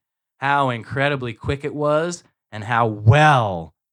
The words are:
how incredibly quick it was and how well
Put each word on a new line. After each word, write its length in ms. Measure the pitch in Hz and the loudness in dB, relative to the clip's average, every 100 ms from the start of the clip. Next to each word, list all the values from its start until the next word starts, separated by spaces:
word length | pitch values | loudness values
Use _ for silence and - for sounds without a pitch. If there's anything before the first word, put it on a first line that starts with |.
| _ _ _ - | _ _ _ -8
how 300 | 139 143 135 | -2 0 0
incredibly 640 | 117 104 123 139 143 123 | -4 -8 -4 -2 -2 -6
quick 300 | 110 - 143 143 | -10 -8 -6 -6
it 80 | |
was 500 | 147 147 151 170 175 _ _ _ | -4 -2 0 -2 -8 _ _ _
and 120 | 107 104 | -14 -4
how 200 | 117 117 | 0 0
well 880 | 104 107 143 156 135 110 87 80 _ _ | 2 4 6 6 4 0 -6 -10 _ _